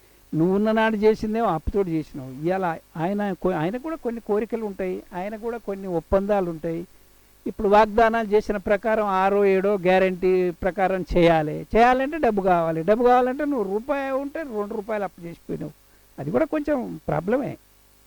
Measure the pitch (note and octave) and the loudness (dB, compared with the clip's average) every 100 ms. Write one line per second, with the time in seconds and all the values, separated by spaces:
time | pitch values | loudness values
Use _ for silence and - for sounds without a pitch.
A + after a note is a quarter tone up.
0 | _ _ _ D#3 E3+ G3 G#3+ A3 A3 A3 | _ _ _ 0 2 2 2 2 2 2
1 | G#3+ A3 G#3+ G#3+ A#3 D#3+ - G#3 F#3+ D#3+ | 2 2 0 -2 -2 -2 -2 -2 0 -2
2 | D3 D3 C3 C3 D#3+ F#3 F3+ D#3+ _ E3 | -4 -10 -12 -6 -4 -2 -2 -6 _ -6
3 | E3 G3+ G#3 F3+ F#3 F3+ D#3+ B3 D4+ D#4+ | -4 -2 -4 -4 -2 -2 -2 -4 -8 -8
4 | B3 A#3 - G#3 A3+ A#3 G#3+ F#3+ F#3 F#3+ | -8 -8 -4 -2 -2 -6 -6 -6 -6 -6
5 | - F3+ G3 G#3+ A3+ A#3 G#3+ G3 G3 E3+ | -10 -10 -10 -8 -8 -8 -8 -8 -4 -4
6 | - G3 G3+ G3+ F3 D#3+ E3 E3 F3+ _ | 0 0 2 0 -2 -4 -6 -8 -10 _
7 | _ _ _ _ - - G#3+ G#3 A3 G#3 | _ _ _ _ -10 -2 4 4 4 4
8 | A3+ A3+ G#3+ G#3+ G#3+ G#3 G3+ G3+ A#3 A3 | 4 2 2 0 0 -2 0 0 0 0
9 | G#3 F#3+ F#3+ G3+ G3+ F#3+ F#3+ G#3 F3+ F#3 | 2 2 2 4 4 4 2 2 2 4
10 | F#3+ F3+ F#3 F#3 F3+ E3+ G3 E3+ F#3 F#3+ | 2 0 0 2 0 -2 -4 0 0 -2
11 | F3 F3+ E3+ D#3+ D3+ D#3 D#3+ G#3 A#3+ B3+ | 0 4 4 4 0 -6 0 4 4 4
12 | C4+ D#4+ B3 G#3 F#3+ F3 E3 D#3+ E3 A3 | 0 0 0 2 2 2 2 0 0 4
13 | A#3+ B3 B3+ C4+ D4 C#4 G3 G3+ B3+ C#4 | 6 4 2 0 -2 -2 -2 -4 -4 -4
14 | C4+ C4+ C#4+ D#4 D4+ G#3+ G#3 A3+ G#3 G#3+ | -2 -4 -6 -8 -8 -6 -6 -6 -6 -6
15 | F#3+ - E3+ E3 - D#3 D3+ - _ _ | -6 -10 -16 -14 -10 -8 -8 -14 _ _
16 | _ - C#3 A#3 D#4 D#4 D4+ C#4+ G3+ E3 | _ -10 -4 -2 0 -2 -2 -4 -4 -8
17 | - D3+ F3 C4 A3 - _ _ _ _ | -4 -4 -2 -2 -4 -10 _ _ _ _